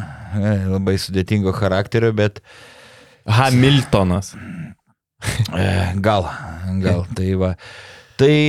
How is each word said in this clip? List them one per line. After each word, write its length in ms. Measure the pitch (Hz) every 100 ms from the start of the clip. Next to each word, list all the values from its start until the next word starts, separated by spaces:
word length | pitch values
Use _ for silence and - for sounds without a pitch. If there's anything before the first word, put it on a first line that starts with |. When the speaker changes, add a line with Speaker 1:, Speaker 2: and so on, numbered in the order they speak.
| 85 71 82
Speaker 1:
e, 260 | 101 104 101
labai 300 | 95 95 95 95
sudėtingo 560 | - 95 90 107 95
charakterio, 600 | - 101 92 98 117 117
bet 280 | 107 104 - - - - - - - - _ -
Speaker 2:
Hamiltonas. 1080 | 110 135 123 131 139 139 107 92 90 - - - - 123 - _ _ _ _ - - 104
Speaker 1:
E, 180 | 85 95 92 90
gal, 340 | 95 101 101 85 - 82 82 92
gal, 300 | 95 92 87 92
Speaker 2:
<laughs> 60 | -
Speaker 1:
tai 160 | 92
va. 200 | 95 92 90 - - - - -
Tai 220 | - 139 151